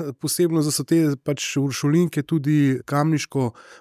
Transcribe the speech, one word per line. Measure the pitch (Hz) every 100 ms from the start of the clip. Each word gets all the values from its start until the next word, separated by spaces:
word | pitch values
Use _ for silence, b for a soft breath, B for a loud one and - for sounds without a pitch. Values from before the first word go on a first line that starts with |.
| 151 127
posebnost, | 151 - 175 160 151
da |
so | 143 135
te | 165 156 135 -
pač | 139 - 139
uršulinke | 139 123 147 160 175 -
tudi | 139 165 139 151 139 131 -
kamniško | 143 156 151 - 139 123 B B B